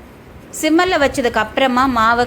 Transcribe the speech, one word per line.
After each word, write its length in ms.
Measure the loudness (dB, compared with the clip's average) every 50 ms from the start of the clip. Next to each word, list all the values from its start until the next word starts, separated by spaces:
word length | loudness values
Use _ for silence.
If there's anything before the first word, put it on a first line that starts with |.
| -20 -20 -20 -20 -20 -20 -20 -20 -20 -18 -10 -6
சிம்மர்ல 360 | -2 0 2 2 2 0 0 0
வச்சதுக்கு 380 | 0 0 0 -2 -2 -2 -2 -2
அப்புறமா 420 | -2 -2 -2 -2 0 0 2 0 0 0 0 0
மாவை 260 | 2 2 2 0 0